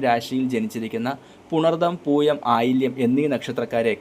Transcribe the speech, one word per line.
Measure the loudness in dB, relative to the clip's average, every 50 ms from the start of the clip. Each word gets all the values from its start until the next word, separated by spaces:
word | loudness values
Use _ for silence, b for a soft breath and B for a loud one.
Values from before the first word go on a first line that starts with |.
| 2 2
രാശിയിൽ | 2 2 0 -2 -4 -2 -2 0 -2
ജനിച്ചിരിക്കുന്ന | -2 -2 -4 -6 -6 -8 -6 -6 -4 -4 -4 -6 -8 B B B B B -4
പുണർദം, | 0 2 2 2 2 2 0 -2 -2 -2 -2
പൂയം, | 0 2 4 4 2 2 0 0 0 2
ആയില്യം | 2 2 2 2 2 0 0 0 0 0
എന്നീ | 2 2 2 2 0 -2
നക്ഷത്രക്കാരെ | -2 -4 -6 -6 -6 -4 -2 -2 0 0 0 -2 -2